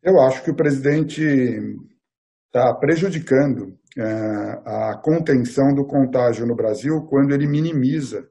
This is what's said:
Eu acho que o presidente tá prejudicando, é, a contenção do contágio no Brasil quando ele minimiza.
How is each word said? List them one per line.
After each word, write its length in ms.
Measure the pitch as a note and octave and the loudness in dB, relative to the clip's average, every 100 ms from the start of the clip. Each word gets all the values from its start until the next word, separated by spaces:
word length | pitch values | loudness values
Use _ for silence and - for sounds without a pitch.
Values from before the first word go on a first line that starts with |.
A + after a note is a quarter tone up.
| F3 | 6
Eu 120 | F#3+ | 6
acho 220 | E3 - | 6 2
que 80 | - | -4
o 40 | C#3 | 0
presidente 680 | C3+ C3+ C#3 D3+ D#3 - D#3 C#3 B2 A2 G#2+ G#2 - _ _ _ _ _ _ | 0 2 2 2 0 -2 2 2 2 -2 -8 -12 -18 _ _ _ _ _ _
tá 240 | B2 B2+ A#2 | 0 2 2
prejudicando, 960 | C#3+ E3 G3 D#3+ - C3+ D3 A2 F#2+ - _ - | 0 0 0 -4 0 2 2 -2 -8 -16 _ -8
é, 60 | |
a 1000 | A2 A2 A2 G#2 G#2 - A2+ G#2+ A2 G#2+ | -4 -4 -4 -4 -6 -10 -8 -6 -4 -4
contenção 720 | D#3 E3 D#3+ C3 A#2+ - C#3 | -2 -2 2 0 0 0 2
do 100 | C#3 | 2
contágio 640 | C#3 C#3+ B2+ B2+ A#2+ A2 A#2+ | 0 0 0 2 0 0 -4
no 100 | A#2 | -2
Brasil 460 | A2 G#2+ C3+ D#3+ D3 | -2 -2 -2 -4 0
quando 240 | C#3 C#3 | 2 2
ele 140 | C#3+ D3 | 2 0
minimiza. 760 | D3 D#3+ D#3 B2+ D#3 B2+ G#2 - | 0 0 0 0 -2 -4 -10 -12